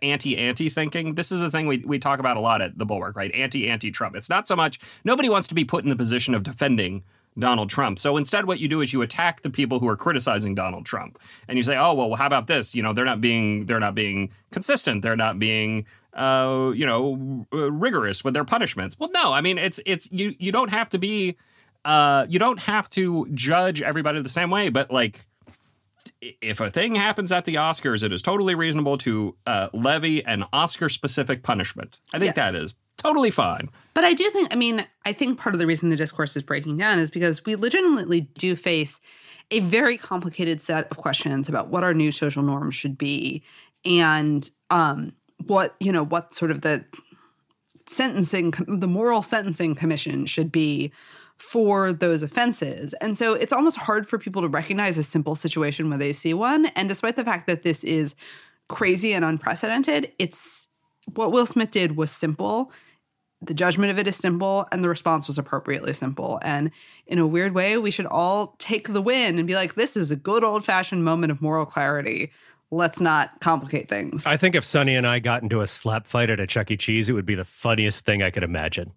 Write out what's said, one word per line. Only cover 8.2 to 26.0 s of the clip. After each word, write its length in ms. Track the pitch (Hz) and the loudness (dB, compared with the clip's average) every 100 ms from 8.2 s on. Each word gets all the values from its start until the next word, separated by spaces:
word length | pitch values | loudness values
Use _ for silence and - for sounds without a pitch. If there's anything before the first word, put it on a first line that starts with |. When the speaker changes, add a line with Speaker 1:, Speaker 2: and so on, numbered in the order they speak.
| - 208 190 | 2 0 0
Speaker 1:
what 140 | 175 | -2
you 80 | 151 | 0
do 120 | 156 | 0
is 140 | 131 | 0
you 80 | 135 | 0
attack 400 | 120 - 175 - | -2 0 -2 -2
the 80 | 165 | -6
people 280 | - 127 123 | -2 0 0
who 100 | 120 | 0
are 80 | 104 | 0
criticizing 580 | 175 143 139 104 104 | 0 0 0 0 0
Donald 320 | 98 92 90 82 | -2 -4 -6 -8
Trump. 320 | 101 - - - - - | -8 -10 -18 -20 -20 -4
And 100 | 127 | -2
you 40 | |
say, 140 | 120 135 | 0 4
"Oh, 180 | 165 | 4
well, 200 | 143 117 | 4 2
how 120 | 113 139 | 2 2
about 200 | 135 117 | 2 2
this? 280 | 151 104 | 0 0
You 80 | 120 | -2
know, 100 | 110 | -2
they're 140 | 107 127 | 0 0
not 140 | 110 | 2
being, 460 | 120 113 107 104 104 | 2 2 2 0 0
they're 140 | 117 | 0
not 140 | 104 | 0
being 360 | 101 104 98 98 - - | -2 -2 -2 -4 -8 -8
consistent. 500 | 190 - - - 104 | -4 0 0 0 0
They're 140 | 113 113 | 0 0
not 220 | 110 98 | 0 0
being, 480 | 110 110 107 110 107 - _ | 0 0 0 -4 -6 -14 _
uh, 580 | - 135 131 131 131 131 | -2 2 2 2 0 0
you 100 | 117 | 0
know, 640 | 139 117 139 135 135 127 107 | 0 2 0 -4 -6 -8 -6
r-, 180 | 151 143 | -4 -2
rigorous 520 | 151 247 175 104 95 | 0 0 0 0 -2
with 120 | 135 | -2
their 100 | 139 | 0
punishments." 540 | 147 233 196 - 92 - | 0 0 0 -4 -8 -6
Well, 120 | 320 | -4
no, 180 | 359 208 | 0 2
I 80 | 135 | 2
mean, 160 | 175 180 | 2 0
it's, 240 | 185 - 190 | -2 -4 -4
it's, 240 | 180 - | -4 -4
you, 220 | 185 202 - | -4 -4 -4
you 140 | 185 | -2
don't 160 | 220 233 | 0 0
have 220 | 214 220 | 0 -2
to 80 | 185 | -2
be, 380 | 196 214 180 170 _ _ _ _ 147 | -2 -2 -2 -6 _ _ _ _ 4
uh, 400 | 151 147 139 127 | 6 6 6 4
you 100 | 180 | 2
don't 220 | 233 208 | 2 0
have 300 | - 208 - | 0 0 0
to 360 | 190 185 165 139 | -2 0 0 -2
judge 480 | 131 127 170 185 151 | -2 2 2 2 0
everybody 400 | 139 156 151 151 | -2 0 0 -2
the 80 | 131 | -2
same 220 | 170 175 | -2 0
way, 180 | 202 190 | 2 2
but, 220 | 127 131 | 0 0
like, 340 | 127 113 - - _ - - _ _ _ _ | 0 0 -4 -20 _ -20 -20 _ _ _ _